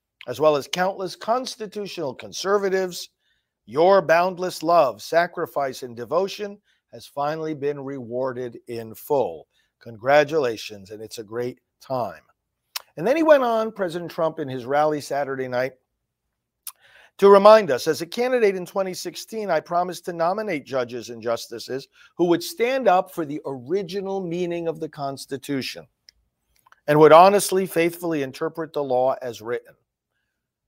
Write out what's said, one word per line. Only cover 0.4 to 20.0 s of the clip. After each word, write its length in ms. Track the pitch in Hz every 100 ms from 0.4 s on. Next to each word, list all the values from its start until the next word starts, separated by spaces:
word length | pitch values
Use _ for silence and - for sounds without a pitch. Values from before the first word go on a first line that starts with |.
| 156
as 140 | 147 127
countless 480 | 180 185 190 185 -
constitutional 1000 | - 247 262 - 214 208 196 - 151
conservatives, 960 | 120 107 - 185 202 196 190 185 175 - _ _ _ _ _
your 380 | - 127 175 196
boundless 600 | 156 160 185 175 185 -
love, 400 | 160 170 139 107
sacrifice, 800 | - 165 175 175 160 - 139 120
and 140 | 131 117
devotion 640 | 117 160 190 196 208 208 _ _ _
has 140 | 117 -
finally 480 | - 143 160 160
been 260 | 151 143 143
rewarded 800 | 135 139 117 123 131 123 127 117 -
in 260 | 117 113
full. 540 | 104 - 143 104 80 - _ _ _
Congratulations, 1120 | 113 113 123 147 143 160 127 107 - 104 95
and 120 | 107
it's 160 | 110 -
a 60 |
great 340 | 104 113 123 131 _ _
time." 420 | - 131 107 78 _ _ _ _ _ - - -
And 80 |
then 120 | 180 311
he 80 |
went 180 | 320 294
on, 300 | 240 226 220
President 400 | 220 185 165 170
Trump, 260 | - 160 160
in 100 | 143
his 160 | 131
rally 360 | 120 143 151 151
Saturday 480 | 127 139 139 135 131
night, 240 | 123 131 - _ _ _ _ _ _ _ _ - - _ _ _ -
to 120 | 196
remind 400 | 202 202 220 185
us, 160 | 123 160
"As 160 | 147
a 40 | 165
candidate 500 | 233 247 254 214 185
in 100 | 175
twenty 260 | 202 190
sixteen, 580 | 180 175 160 - 220 208
I 80 | 156
promised 460 | 151 175 185 165